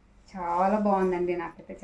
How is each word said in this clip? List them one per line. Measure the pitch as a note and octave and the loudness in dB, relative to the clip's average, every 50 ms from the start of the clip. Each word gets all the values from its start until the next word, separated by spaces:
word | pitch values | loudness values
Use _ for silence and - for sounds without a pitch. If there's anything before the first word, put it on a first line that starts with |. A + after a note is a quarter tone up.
| _ _ _ - - - | _ _ _ -20 -20 -16
చాలా | - F#3+ F3 F3 E3+ F3+ F#3+ G3 G#3 G#3+ G3+ | -12 -8 -6 -2 0 2 2 2 2 2 2
బాగుందండి, | G#3 G3 F#3+ F#3+ F#3 F3+ F3 F3 F3 F3 F3 | 2 2 2 2 2 0 0 0 -2 -2 -4
నాకైతే | E3+ E3 - - - - F#3+ - | -6 -8 -12 -14 -18 -18 -16 -12